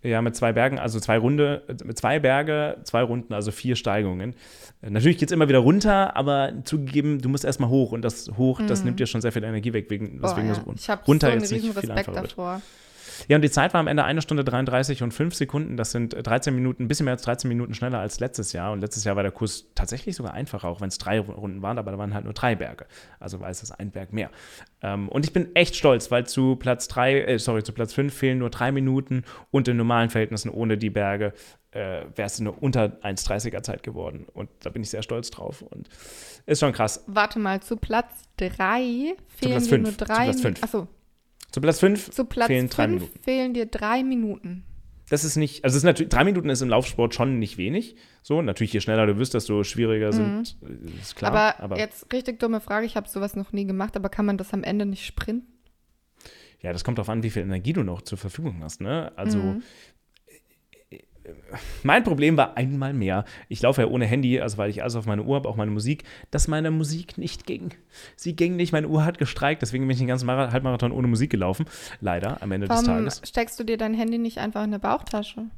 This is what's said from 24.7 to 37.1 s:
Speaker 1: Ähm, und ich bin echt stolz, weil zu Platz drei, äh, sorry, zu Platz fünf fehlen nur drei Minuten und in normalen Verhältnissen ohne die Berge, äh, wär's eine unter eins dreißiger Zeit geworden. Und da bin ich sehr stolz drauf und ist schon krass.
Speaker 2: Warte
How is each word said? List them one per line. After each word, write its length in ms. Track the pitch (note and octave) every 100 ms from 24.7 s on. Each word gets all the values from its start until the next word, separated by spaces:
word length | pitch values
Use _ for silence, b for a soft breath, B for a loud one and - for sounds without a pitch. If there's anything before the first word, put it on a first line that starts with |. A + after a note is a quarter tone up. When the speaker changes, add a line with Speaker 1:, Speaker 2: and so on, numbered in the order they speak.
| _
Speaker 1:
Ähm, 280 | G2 G2+ G2
und 160 | C3+ D3+
ich 80 |
bin 200 | F3+ E3+
echt 220 | - E3+ -
stolz, 340 | D3+ B2 -
weil 160 | B2 A#2+
zu 280 | - C3 C3
Platz 320 | B2+ A#2+ -
drei, 340 | - C3 C#3
äh, 160 | - A#2+
sorry, 220 | A#2+ A2
zu 120 | G#2+
Platz 180 | A2 A2+
fünf 220 | - C#3+
fehlen 240 | - C3+ B2+
nur 140 | A#2+
drei 200 | - B2
Minuten 540 | C#3 C3 C3 C3+ C3 - B B
und 160 | C#3 B2
in 80 | A#2+
normalen 340 | A#2 A#2 A#2
Verhältnissen 380 | A#2 A2 A2 A2+
ohne 280 | - A2+ G#2+
die 120 | A2
Berge, 440 | G#2 G2+ G2+ G#2 B B B _
äh, 320 | - F#2+ F2+ D2 -
wär's 240 | G#2 -
eine 140 | G#2+
unter 460 | - C#3 B2 G#2 -
eins 240 | G#2 G2 -
dreißiger 360 | G#2 A2+ -
Zeit 200 | - -
geworden. 440 | - - E2+ D2+ -
Und 160 | - G2+ _
da 80 | -
bin 120 | A#2+
ich 100 | G#2
sehr 120 | G#2
stolz 260 | - A#2 A#2+
drauf 320 | - - -
und 280 | - - - B B B B B -
ist 160 | D3+
schon 100 | D3
krass. 320 | - A2 -
Speaker 2:
Warte 300 | -